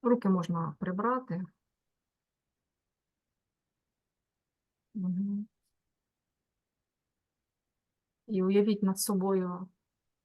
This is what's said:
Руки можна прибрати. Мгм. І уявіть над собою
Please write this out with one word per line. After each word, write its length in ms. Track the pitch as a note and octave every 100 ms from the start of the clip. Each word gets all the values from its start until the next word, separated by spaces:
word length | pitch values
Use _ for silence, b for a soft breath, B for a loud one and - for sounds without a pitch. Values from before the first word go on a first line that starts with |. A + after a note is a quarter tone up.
Руки 280 | A#3+ A#3+ G3+
можна 460 | F#3 E3 E3+ E3 D3+
прибрати. 640 | F#3 F#3 A3+ B3+ C4 E3+ F3+ _ _ _ _ _ _ _ _ _ _ _ _ _ _ _ _ _ _ _ _ _ _ _ _ _ _ _ _ _ _ _ _ _ _
Мгм. 540 | A3 F#3 F3+ G3+ G3+ G#3+ _ _ _ _ _ _ _ _ _ _ _ _ _ _ _ _ _ _ _ _ _ _ _ _ _ _ _ -
І 160 | G#3
уявіть 400 | F#3 G3 G#3 G#3
над 160 | F#3+ F#3+
собою 680 | - G3 F#3+ F#3+ F3+ F3+ F#3 _ _ _ _ _